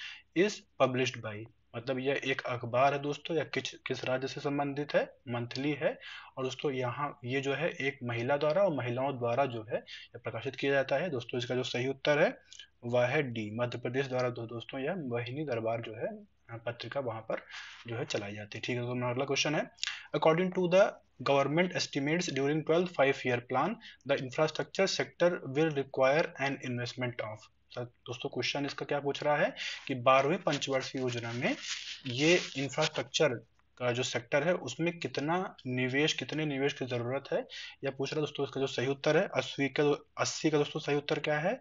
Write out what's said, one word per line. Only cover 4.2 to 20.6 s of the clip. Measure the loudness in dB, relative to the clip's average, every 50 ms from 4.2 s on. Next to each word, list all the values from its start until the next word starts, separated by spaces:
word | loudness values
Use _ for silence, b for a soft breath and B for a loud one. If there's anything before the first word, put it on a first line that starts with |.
| -2 -4
से | -6 -4
संबंधित | -4 -2 0 0 -2 -2 -2 -4 -2 0 2
है? | 0 0 0 -6 _ _ -6
मंथली | -4 -4 -4 -4 -4 -2 -2 -2 0 0
है। | 0 -2 -2 B B B B B B B B
और | -6 -4
दोस्तों | -4 -4 -2 -2 -2
यहाँ | 0 0 -2 -2 -2 -2 -4 -4 -6 -8 -6
ये | -2 -2 0
जो | 0 0 0
है | 0 -2 -2 -2 -2
एक | -4 -4 -4 -4
महिला | -4 -4 -2 -2 2 2 2
द्वारा | 2 2 2 4 4
और | 4 4 2
महिलाओं | 0 -2 -2 -2 0 0 -2 -2 0
द्वारा | 0 2 2 2 2
जो | 2 0 -6
है | -6 -4 -6
यह | -6 -6 -10 -16 -18 -18 -18 -18 -10
प्रकाशित | -8 -8 -8 -6 -6 -6 -4
किया | 0 0 2
जाता | 4 2 2 2 0
है। | 0 0 0
दोस्तों | -2 -4 -4 -4 -4 -4
इसका | -2 0 -2
जो | -2 -2
सही | -2 -2 0 0 -2
उत्तर | -2 0 2 2 4 6
है | 4 4 2 B B B B B B B B _ -4
वह | 2 4 4 4
है | 4 4 0 0
डी, | 0 -4 -4 -6 -4 -2 -2
मध्य | -2 -2 -2 -4
प्रदेश | -4 -2 0 -2 0
द्वारा | 0 0 0 0 0
दो-, | -2 -4 -8 -8
दोस्तों | -10 -10 -10 -8 -8 -4
यह | -4 -4 -4 -4 -4 -4
बहिनी | -4 -4 -4 -4 -6 -6 -4
दरबार | -2 -2 -2 0 0 -2 -2
जो | -4 -8 -6
है | -6 -6 -6 -6 -10 -14 -20 _ _ _ -14 -14 -8
पत्रिका | -8 -8 -8 -8 -10 -6 -6 -4
वहाँ | -4 -4 -6 -6
पर | -4 -4 -6 -6 -6 B B B B B B B B
जो | -8 -6
है | -6 -4
चलाई | -4 -4 -4 -4 -6 -8
जाती | -8 -10 -10 -10 -8
है, |
ठीक | -4 -4 -2
है। | -2
तो | -2 -2
हमारा | -2 -2 -2 -2
अगला | 0 -2 0
क्वेश्चन | 0 0 0 2 2 0
है, | 0 -2 -4 -8 B B B B B B B -2
according | 4 4 6 6 6 2 2 0
to | 0